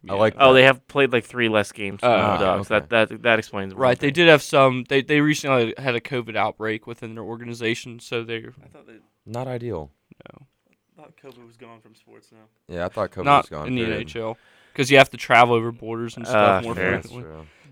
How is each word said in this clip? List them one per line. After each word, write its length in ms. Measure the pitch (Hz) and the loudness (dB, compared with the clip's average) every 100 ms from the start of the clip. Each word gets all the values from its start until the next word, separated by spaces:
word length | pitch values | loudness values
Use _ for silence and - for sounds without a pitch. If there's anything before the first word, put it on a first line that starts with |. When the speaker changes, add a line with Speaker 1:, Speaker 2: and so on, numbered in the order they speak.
| - | -6
Speaker 1:
I 60 | |
Speaker 2:
Yeah. 60 | 98 | 0
Speaker 1:
like 140 | 107 - | 0 4
Speaker 3:
Oh, 100 | 131 | 6
Speaker 1:
that. 120 | 131 | 8
Speaker 3:
they 40 | |
have 220 | 131 131 _ | 6 4 _
played, 280 | 143 135 | 0 0
like, 100 | 120 | 0
three 240 | - 123 113 | -4 -4 0
less 240 | 107 101 | 0 -2
games 300 | - 101 101 | -8 -10 -2
than 80 | 123 | 0
Speaker 2:
Oh, 220 | 110 107 92 | 2 2 0
Speaker 3:
the 80 | |
Ducks. 260 | 95 92 101 | 0 0 0
Speaker 1:
okay. 160 | 107 76 | -2 0
Speaker 3:
That, 220 | 117 110 | 0 0
that, 140 | 110 | -2
that 160 | 117 110 | 0 0
explains 340 | - 104 98 | -2 -10 -10
one 80 | 95 | -2
Speaker 2:
Right, 180 | 127 123 | 0 0
they 100 | 143 | -2
Speaker 3:
thing. 40 | |
Speaker 2:
did 160 | 143 170 | 4 6
have 140 | 151 | 6
some. 420 | - 147 135 127 120 | 4 4 4 2 -2
They, 100 | 139 | -2
they 220 | 127 147 | 0 0
recently 500 | 151 147 143 135 113 - | 2 -2 0 0 0 -4
had 160 | 135 | -4
a 60 | 117 | -4
covid 340 | - 127 113 107 | -4 -8 -6 -4
outbreak 500 | 107 - 107 110 - | -4 -4 -6 -6 -10
within 280 | 117 113 | -16 -14
their 100 | 113 | -14
organization, 760 | 101 117 120 117 113 113 127 117 | -14 -12 -12 -6 -4 -4 -8 -18
so 220 | - 120 | -10 -8
they're 300 | 113 113 113 120 | -8 -12 -12 -20
Speaker 3:
I 60 | - | -20
thought 180 | 151 - | -20 -20
they 120 | 110 _ _ | -20 _ _
Speaker 1:
Not 220 | - 113 127 | -14 -10 -8
ideal. 440 | 123 117 92 71 _ _ _ - | -8 -8 -10 -12 _ _ _ -20
Speaker 2:
No. 160 | - 135 _ _ | -20 _ _ _
Speaker 3:
I 320 | _ _ _ | _ _ _
thought 140 | 147 _ | -20 _
covid 300 | 139 123 117 | -20 -20 -20
was 100 | 117 | _
gone 240 | 120 113 | -20 -20
from 140 | 110 | _
sports 360 | 110 _ 113 _ | _ _ -20 _
now. 180 | 113 110 _ _ | _ _ _ _
Speaker 1:
Yeah, 160 | 85 | -8
I 40 | 87 | -8
thought 220 | - 98 | -6 -8
covid 120 | - | -6
Speaker 2:
Not 200 | 92 143 | 0 0
Speaker 1:
was 40 | - | 0
gone, 180 | 76 76 | -10 -8
Speaker 2:
in 80 | 127 | -6
the 40 | |
Speaker 1:
period. 160 | 113 107 | -6 -6
Speaker 2:
N 60 | |
H 140 | 104 120 | -10 -10
L, 200 | 110 117 _ _ _ | -10 -12 _ _ _
'cause 160 | - 131 | -6 4
you 80 | 139 | 6
have 100 | 131 | 6
to 80 | 120 | 0
travel 380 | - 120 120 | 2 4 6
over 180 | 117 113 | 4 -2
borders 460 | 117 110 113 117 117 | -10 -12 -10 -10 -10
and 80 | 120 | -2
stuff 360 | 117 104 95 | 2 4 4
Speaker 3:
Uh, 40 | 117 | -2
Speaker 2:
more 80 | |
Speaker 3:
fair. 160 | 90 92 | -4 -2
Speaker 1:
That's 160 | 95 - | -2 -6
Speaker 2:
frequently. 260 | - - | -18 -18
Speaker 1:
true. 140 | 78 80 _ _ | -20 -20 _ _